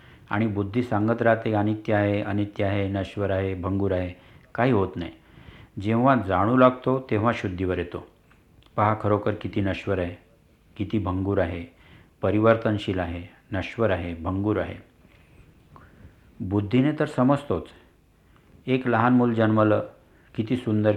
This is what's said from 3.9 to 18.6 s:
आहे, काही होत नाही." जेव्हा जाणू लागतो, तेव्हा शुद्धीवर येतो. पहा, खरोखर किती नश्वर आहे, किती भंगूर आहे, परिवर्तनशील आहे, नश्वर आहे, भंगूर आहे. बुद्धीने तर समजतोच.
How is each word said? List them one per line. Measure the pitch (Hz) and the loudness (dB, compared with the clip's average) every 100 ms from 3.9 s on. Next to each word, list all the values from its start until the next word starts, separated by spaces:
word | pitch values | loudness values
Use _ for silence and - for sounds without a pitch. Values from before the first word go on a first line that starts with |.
आहे, | 92 90 - - - - - | 0 -4 -8 -20 -20 -10 0
काही | 123 | 2
होत | 110 92 - | 2 0 -4
नाही." | 82 - _ - - - - - | -12 -14 _ -20 -20 -20 -16 -6
जेव्हा | 101 113 131 127 | -2 2 4 4
जाणू | 95 92 104 127 | 2 2 4 6
लागतो, | 127 127 - 131 131 | 6 4 -2 -2 0
तेव्हा | 107 113 117 | 0 0 0
शुद्धीवर | 104 90 92 90 | -4 -4 -2 -2
येतो. | 87 85 - _ _ _ _ _ _ - | -4 -8 -14 _ _ _ _ _ _ 0
पहा, | 107 107 | 2 2
खरोखर | 104 101 107 | 0 0 0
किती | 95 - 110 | -4 -4 -2
नश्वर | 98 92 - 95 | -2 -2 -4 -2
आहे, | 87 - _ _ _ _ _ - | -4 -8 _ _ _ _ _ -10
किती | 95 113 | -4 -2
भंगूर | 95 90 95 98 | -2 -2 0 0
आहे, | 87 90 - - - - - _ | 0 -4 -12 -18 -20 -20 -20 _
परिवर्तनशील | 98 104 113 110 113 104 - 92 | 0 4 4 4 2 -2 -2 -4
आहे, | 85 87 95 - - | -4 -8 -12 -18 -8
नश्वर | 95 87 - 110 | -8 -6 -2 0
आहे, | 90 87 82 | 0 -4 -6
भंगूर | 90 95 104 95 | -4 -2 0 -2
आहे. | 90 92 - _ _ _ _ - - _ _ - - - - _ _ - | -4 -10 -18 _ _ _ _ -20 -20 _ _ -20 -20 -20 -20 _ _ -12
बुद्धीने | 95 101 98 123 139 147 | -2 -2 2 2 2 0
तर | 151 | -2
समजतोच. | - 127 139 - 87 - - _ _ _ _ _ _ _ - | 2 2 2 0 -6 -6 -18 _ _ _ _ _ _ _ -10